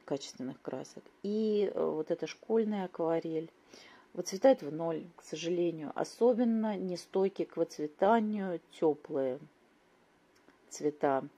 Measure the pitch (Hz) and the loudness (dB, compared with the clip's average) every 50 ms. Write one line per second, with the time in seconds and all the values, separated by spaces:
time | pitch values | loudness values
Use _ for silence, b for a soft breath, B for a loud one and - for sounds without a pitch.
0 | - - 147 139 - - - - 131 131 143 - - 147 135 131 139 - - - | -6 -6 -6 -6 -6 -10 -10 -10 -8 -8 -10 -10 -10 -10 -8 -8 -10 -12 -16 -20
1 | - - - _ - 202 208 214 220 214 208 208 202 - - - 165 156 156 156 | -20 -20 -16 _ -6 -4 -2 0 0 2 2 2 0 0 0 0 0 0 0 -2
2 | 156 - 170 - 160 156 - - - - 220 226 220 214 208 202 185 180 - - | -2 -2 -4 -4 -4 -8 -8 -12 -4 0 2 2 2 0 -2 -2 -4 -4 -4 -2
3 | 170 165 165 165 165 165 160 160 165 165 - B B B B B B B B B | 0 0 0 0 -2 -2 -4 -4 -6 -8 -12 B B B B B B B B B
4 | B B - 175 180 - 196 190 - 269 262 262 156 143 151 156 165 165 160 151 | B B -10 -8 -6 -6 0 6 6 6 6 6 2 -6 -6 -4 -2 -2 -4 -4
5 | 185 175 - - - - 160 156 165 170 180 170 175 170 160 156 151 - - - | -8 -12 -18 -20 -14 -12 -10 -6 -4 -2 0 0 0 0 -2 -4 -8 -8 -6 -4
6 | - - - - 226 247 247 214 247 233 226 220 214 220 208 185 190 185 180 170 | -6 -6 0 2 2 4 4 4 2 2 2 0 0 -2 -2 -2 -4 -4 -6 -6
7 | - - - 190 190 196 196 - 165 - - 160 170 165 - - 151 151 151 - | -8 -4 0 0 0 2 0 -2 -6 -4 -2 -2 -2 -2 -2 -4 -6 -6 0 2
8 | 190 196 226 233 214 214 214 208 190 190 175 165 - _ - - 175 160 147 147 | 4 6 6 4 4 0 -2 -2 -2 -4 -4 -6 -8 _ -2 2 2 2 2 2
9 | - - 151 139 135 131 127 147 156 - _ _ _ _ _ _ _ _ _ _ | -4 -4 -2 0 0 0 -2 -4 -10 -16 _ _ _ _ _ _ _ _ _ _
10 | _ _ _ _ _ _ _ _ _ - _ _ _ _ - - 147 147 147 - | _ _ _ _ _ _ _ _ _ -20 _ _ _ _ -8 -2 -2 -2 0 2
11 | - 147 139 131 131 147 - | 2 2 2 2 0 -4 -10